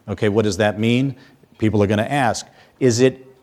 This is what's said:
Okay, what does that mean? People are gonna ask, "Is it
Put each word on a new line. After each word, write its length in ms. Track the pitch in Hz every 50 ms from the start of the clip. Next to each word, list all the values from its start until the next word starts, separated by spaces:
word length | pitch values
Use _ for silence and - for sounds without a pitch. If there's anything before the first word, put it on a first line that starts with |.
| _
Okay, 220 | - 101 - 113 104
what 140 | 98 113 107
does 120 | 107 92
that 240 | 85 107 104 95 107
mean? 380 | 110 113 120 123 135 139 127 - - - _ _ _ _ _
People 260 | - 110 107 101 104 104
are 40 |
gonna 160 | 95 104 101 104
ask, 420 | - 143 147 131 113 98 - - - _ _ - _ _ -
"Is 220 | 139 127 110 113
it 260 | 131 131 127 - - - - _